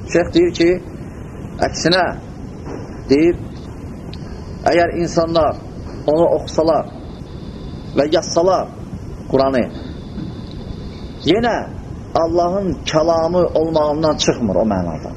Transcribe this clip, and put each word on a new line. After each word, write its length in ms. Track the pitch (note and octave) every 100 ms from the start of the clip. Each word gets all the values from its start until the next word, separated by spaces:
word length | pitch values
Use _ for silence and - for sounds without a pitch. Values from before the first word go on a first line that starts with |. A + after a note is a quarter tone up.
Şeyx 280 | - E3+ F3
deyir 240 | E3 F3 E3
ki, 140 | E3+ F3+ - - - - - - - -
əksinə, 480 | C3+ - D#3+ F3+ D#3+ - - - - - - - - -
deyir, 400 | - C#3 E3 E3+ - - - - - - - - - - - - -
Əgər 300 | D#3+ E3+ E3
insanlar 640 | E3+ - E3 E3 D3 - - - - - -
onu 180 | D3+ E3+
oxusalar 640 | D3 - - D#3+ D3 - - - - - - - - - - -
və 140 | - D3
yazsalar 640 | E3 - E3+ F3+ F3 G#2+ - - - - -
Quranı, 400 | - C3 C3+ C3 F#2 - - - - - - - - - - - - - - -
yenə 340 | C3+ G3 A#3 F3 G2+ - - - -
Allahın 580 | - E3 E3+ F3 F#3+ G3 C3+ -
kəlamı 580 | D#3 D#3+ E3 D#3+ F3+ E3+
olmağından 640 | - D#3+ D#3+ D3+ D3+ D#3+ D3
çıxmır 380 | - C#3+ A2+ F2+
o 100 | A2
mənada. 460 | F#2+ F2 D#2+ -